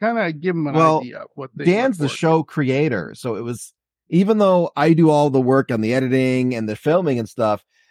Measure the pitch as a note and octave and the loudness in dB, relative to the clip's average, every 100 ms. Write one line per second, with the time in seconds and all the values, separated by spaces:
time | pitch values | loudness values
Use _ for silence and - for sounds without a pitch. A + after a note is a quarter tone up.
0 | G#3+ A#3 F3+ D3+ F3 E3+ D3 D#3 D#3+ D#3 | -4 -2 -4 -4 -4 -4 -2 2 2 2
1 | B2+ - - - C3 - D#3+ G3 C4 G3 | -2 -12 -16 -14 -14 -4 0 2 0 -2
2 | C#3+ - E3 D#3+ D#3 - C3 C3 D#3 G#2+ | -4 -2 0 0 0 -4 -2 0 0 -2
3 | C#2 - B2+ G#2 A#2 B2 - _ _ _ | -6 -10 -8 -6 -8 -10 -14 _ _ _
4 | _ E3+ G3 A3 G3 F3+ E3+ - D#3 D#3+ | _ 0 2 2 2 2 0 0 2 4
5 | D#3+ D3 D3 C3 B2+ C3+ B2+ A#2 A2 B2+ | 4 4 2 2 2 2 0 -2 0 -2
6 | C3 C3 C3 B2+ B2+ A#2+ G#2+ G#2 D3 E3+ | 0 0 0 0 -2 -2 -6 -4 0 0
7 | F3 B2 A2 - A2 G#2 - _ _ | 0 -2 -4 -2 -2 -2 -6 _ _